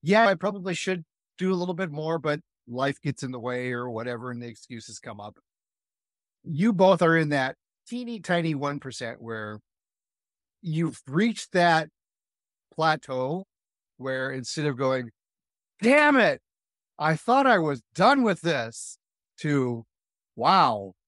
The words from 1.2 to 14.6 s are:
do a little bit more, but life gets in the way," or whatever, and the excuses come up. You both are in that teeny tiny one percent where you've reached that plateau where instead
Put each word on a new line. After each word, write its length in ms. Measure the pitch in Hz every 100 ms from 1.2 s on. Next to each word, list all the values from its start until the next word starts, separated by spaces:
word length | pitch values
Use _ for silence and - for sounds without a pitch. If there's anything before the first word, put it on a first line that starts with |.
| _ -
do 160 | 185
a 20 | 185
little 200 | 180 175
bit 160 | 185
more, 260 | 147 156 165
but 220 | 151 151 - _ -
life 320 | 120 139 139
gets 220 | 147 -
in 100 | 131
the 80 | 127
way," 320 | 120 123 127
or 180 | 120 123
whatever, 400 | 110 120 120 123
and 100 | 120
the 60 | 120
excuses 500 | 113 - 117 - 107
come 200 | 120 104
up. 180 | 104 - _ _ _ _ _ _ _ _ _ _
You 300 | - 147 220
both 280 | 185 190 180
are 160 | 165 165
in 120 | 151
that 260 | 143 131 - _ _ -
teeny 320 | 240 240 226
tiny 360 | 170 175 165 143
one 240 | 143 143
percent 420 | 135 - 117 -
where 380 | 117 110 107 107 - _ _ _ _ _ _ _ _ _
you've 400 | 170 156 165 - -
reached 440 | 147 233 - -
that 360 | 185 175 160 156 _ _ _ _ _ _ _ _
plateau 720 | - 156 156 - 131 131 175 190 _ _ _ _ -
where 340 | 131 131 131
instead 340 | 131 117 -